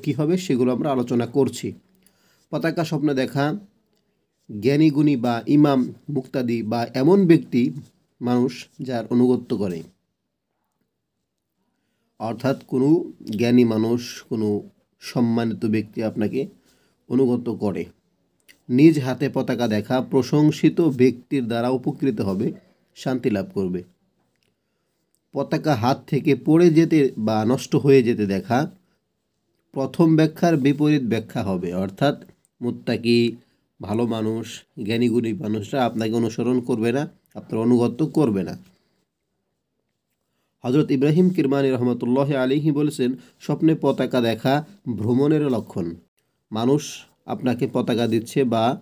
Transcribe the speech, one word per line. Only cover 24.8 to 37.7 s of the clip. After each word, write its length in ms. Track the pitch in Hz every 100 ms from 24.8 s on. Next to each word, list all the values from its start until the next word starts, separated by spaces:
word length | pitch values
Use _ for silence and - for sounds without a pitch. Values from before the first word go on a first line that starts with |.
| _ _ _ _ _
পতাকা 400 | 139 139 160 156 120
হাত 220 | 117 139 -
থেকে 240 | 139 156 139
পড়ে 260 | 151 160 175
যেতে 280 | 156 160 160 131 -
বা 180 | 110 110 107
নষ্ট 260 | 123 - 147
হয়ে 260 | 139 135
যেতে 220 | 117 107 101
দেখা 340 | 95 101 123 180 - _ _ _ _ _ _ _ _ _
প্রথম 340 | 143 135 - 165 156
ব্যাখ্যার 400 | 156 - 175 160
বিপরীত 460 | 139 139 151 147 117
ব্যাখ্যা 360 | 110 113 127
হবে, 260 | 98 92 87 90
অর্থাৎ 400 | 95 - 139 - - _ _ -
মুত্তাকি, 560 | 120 120 - 110 113 120 120 117 _ _ _ -
ভালো 240 | - 110 117
মানুষ, 380 | 113 107 113 107 - _ 147
জ্ঞানীগুণী 480 | 104 117 123 120 113 98
মানুষরা 360 | 107 107 104 143 117
আপনাকে 280 | 113 110
অনুসরণ 440 | 117 113 110 120 123
করবে 280 | 123 117 117
না, 120 | 135 151 - _ 107
আপনার 220 | - 113
আনুগত্য 380 | 117